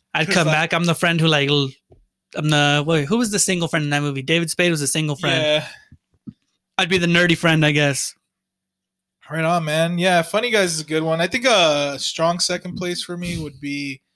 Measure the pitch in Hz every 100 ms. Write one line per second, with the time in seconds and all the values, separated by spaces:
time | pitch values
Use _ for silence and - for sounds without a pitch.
0 | _ 156 160 190 156 156 165 165 170 160
1 | 175 165 160 151 143 147 135 - _ -
2 | _ _ _ - 151 147 143 147 147 160
3 | 139 226 233 202 - 180 165 165 147 143
4 | 147 135 135 165 165 - 175 160 139 156
5 | 156 139 151 160 151 151 156 - _ -
6 | _ _ - - _ _ _ - 180 185
7 | 175 170 175 165 170 160 151 147 143 135
8 | - - _ _ _ _ _ _ _ _
9 | _ _ - 160 160 175 151 156 165 175
10 | 185 175 165 208 240 220 180 160 151 156
11 | 160 160 175 254 254 208 165 147 143 135
12 | - - 165 175 - 180 180 170 180 175
13 | - 175 175 170 147 135 143 143 139 135
14 | _